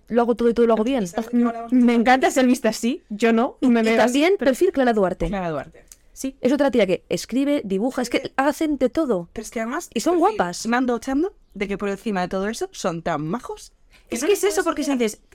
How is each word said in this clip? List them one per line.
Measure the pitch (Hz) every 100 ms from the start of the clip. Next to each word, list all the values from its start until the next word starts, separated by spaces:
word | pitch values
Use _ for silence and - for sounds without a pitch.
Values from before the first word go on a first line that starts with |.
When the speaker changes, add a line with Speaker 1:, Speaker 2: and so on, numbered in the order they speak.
| -
Speaker 1:
"lo | 226
hago | 233 226
todo | 233
y | 233
todo | 233
lo |
hago | 220
bien". | 220 269
Speaker 2:
Exacto, | 180 233 220
que | 240
hablamos | 240 233 233
Speaker 3:
Me | 247 240
encanta | 233 226 262 339
ser | 277 254
vista | 247 226
así. | - 226 320 -
Yo | 208 233
no. | 226 254 -
Y | 262
me | 233
Speaker 1:
Y |
Speaker 3:
veo | 220 226
así, | 240
Speaker 1:
también | 262 330 403
Speaker 3:
pero | 254
Speaker 1:
perfil | 254 370
Clara | 320 247
Duarte. | 214 185 180 170
Speaker 2:
Clara | 196 175
Duarte. | 151 160 - - - _
Speaker 3:
Sí. | - 269 -
Speaker 1:
Es | 254
otra | 277 277
tía | 247 208
que | 180 -
escribe, | 175 - 247 285 285
dibuja, | 196 190 247 269
es | 247
que | 294
Speaker 2:
Sí. | - -
Speaker 1:
hacen | 277 285 320 285
de | 254
todo. | 320 294 185 175
Speaker 2:
Pero | -
es | 220
que | 226
además, | 226 302 -
Speaker 1:
Y | -
son | 311 349
Speaker 2:
perfil | 370 427
Speaker 1:
guapas. | 175 175 220
Speaker 2:
Nando | 240 254 233
Ochando, | - 269 381 - _
de | 196 202
que | 196
por | 202
encima | 196 233 190
de | 180
todo | 190 202
eso | 226 370
son | - 190 165
tan | 180 151 156
majos | 226 - 415 - _ _ _ _
que | 233
Speaker 3:
Es |
Speaker 2:
no | 311
Speaker 3:
que |
Speaker 2:
les | 403
Speaker 3:
es | 392
eso, | 403
Speaker 2:
puedes | 330
Speaker 3:
porque | 311
si | 277
Speaker 2:
odiar. | 262
Speaker 3:
dices, | 220 - _